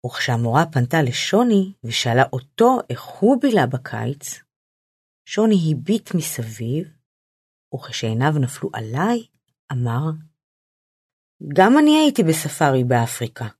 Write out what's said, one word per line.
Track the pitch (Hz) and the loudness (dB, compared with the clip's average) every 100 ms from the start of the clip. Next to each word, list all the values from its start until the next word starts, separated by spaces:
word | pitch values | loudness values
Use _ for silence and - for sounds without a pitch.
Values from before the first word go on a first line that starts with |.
| 123 | -10
וכשהמורה | - - 117 117 123 - | -6 -4 -2 0 0 0
פנתה | 131 123 165 131 | -2 0 0 0
לשוני | - - 214 247 202 190 - | -2 0 2 4 2 0 -8
ושאלה | 117 113 120 117 - | -8 -4 0 2 2
אותו | 123 - - 233 262 - | -2 -10 2 4 4 -2
איך | - | -10
הוא | - - 208 269 | -10 0 2 4
בילה | 277 214 127 | 2 2 2
בקיץ, | 131 - 113 117 143 - - _ _ _ _ _ _ _ _ - | -2 -6 -6 -6 -6 -12 -16 _ _ _ _ _ _ _ _ -8
שוני | - 220 202 160 | 0 2 4 2
הביט | 151 156 214 - | -2 -2 -4 -2
מסביב, | 180 - - 113 107 117 147 - _ _ _ _ _ _ _ _ | -6 -6 -8 -10 -8 -6 -6 -6 _ _ _ _ _ _ _ _
וכשעיניו | 131 - - 113 113 143 151 | -14 -10 -8 -4 0 0 0
נפלו | 127 - 131 | -2 -4 -10
עליי, | 117 110 127 196 240 226 _ _ _ _ | -8 -8 -4 -2 -2 -6 _ _ _ _
אמר, | 127 120 120 156 160 - _ _ _ _ _ _ _ _ _ _ _ - 143 | -4 -2 -2 -4 -8 -14 _ _ _ _ _ _ _ _ _ _ _ -4 4
"גם | 196 277 | 6 6
אני | 302 311 | 6 4
הייתי | 302 285 | 4 2
בספארי | 165 160 147 - 147 131 | 2 0 -4 0 2 2
באפריקה." | 123 123 117 - 117 - 110 | 2 2 0 -4 -8 -8 -14